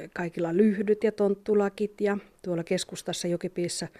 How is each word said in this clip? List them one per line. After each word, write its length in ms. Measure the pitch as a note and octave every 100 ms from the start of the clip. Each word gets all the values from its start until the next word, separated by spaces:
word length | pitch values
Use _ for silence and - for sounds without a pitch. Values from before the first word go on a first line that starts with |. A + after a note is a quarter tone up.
| D3+
kaikilla 400 | - F3 - E3
lyhdyt 500 | F3 A3 G3 G3+ G#3
ja 80 | A3
tonttulakit 920 | G#3 G3+ G3 - G#3 G3+ G3 G#3 -
ja 160 | G3+ G3+ - _
tuolla 220 | F#3 E3+
keskustassa 640 | E3 F#3 - - - E3+ F3
Jokipiissä 600 | F3 F3+ F3+ F3 - E3